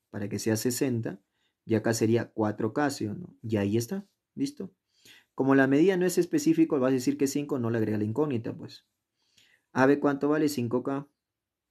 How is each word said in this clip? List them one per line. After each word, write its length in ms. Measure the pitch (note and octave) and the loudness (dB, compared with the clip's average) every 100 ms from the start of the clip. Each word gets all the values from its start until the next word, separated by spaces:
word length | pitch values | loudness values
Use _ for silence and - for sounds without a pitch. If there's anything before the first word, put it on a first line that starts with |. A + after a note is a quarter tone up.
| _ | _
para 180 | G#2 G#2 | -10 -8
que 100 | G2+ | -4
sea 180 | A2+ G#2+ | -2 -2
sesenta. 640 | B2+ A#2+ C#3 A#2+ C3 F#3+ _ _ _ _ | -2 -2 -2 -2 -4 -10 _ _ _ _
Y 100 | - | -2
acá 180 | A2 A2+ | -2 0
sería 400 | A2+ A2+ A#2 A2 | 0 2 0 -2
cuatro 400 | - G#2+ G#2 A2 | -2 -4 -2 -4
K, 180 | B2+ C#3+ | -2 -2
¿sí 160 | - A2 | -2 -6
o 80 | |
no? 220 | G#2 - - | -8 -12 -14
Y 140 | A2+ A2 | -4 -2
ahí 180 | G2+ A2 | 0 0
está, 300 | A#2+ G3 G3+ _ _ | -2 -6 -10 _ _
¿listo? 400 | - C#3 - G3 - _ _ - - _ | -8 -8 -6 -14 -16 _ _ -20 -20 _
Como 200 | - C3+ | -2 4
la 120 | C3+ C3 | 6 6
medida 300 | C#3 F#3 F3+ | 6 4 4
no 80 | |
es 140 | F3+ F3+ | 2 2
específico, 600 | E3+ D#3 D3+ D#3+ D#3+ D3+ | 0 0 2 4 2 2
vas 120 | B2+ | 2
a 40 | |
decir 220 | C3+ B2+ C#3+ | 2 0 0
que 100 | C#3 | 0
cinco, 320 | C#3+ C#3+ C#3+ | -2 -4 -2
no 120 | A2+ | -2
le 80 | A#2 | 0
agrega 180 | G#2+ G#2+ | 0 0
la 80 | |
incógnita, 500 | G#2+ A2 D3+ A#2+ A2+ | -2 0 -2 -2 -6
pues. 320 | A2 A#2 - _ _ _ _ _ _ _ _ _ | -10 -14 -18 _ _ _ _ _ _ _ _ _
¿A 140 | - C3 | 2 4
B 120 | C#3+ | 4
cuánto 300 | C#3+ C#3 C#3+ | 2 0 0
vale? 200 | D#3 D3+ | 0 0
Cinco 340 | C3+ A#2+ B2 | -2 -2 -4
K. 260 | C3+ C#3 D3 _ _ _ _ _ _ | -4 -8 -10 _ _ _ _ _ _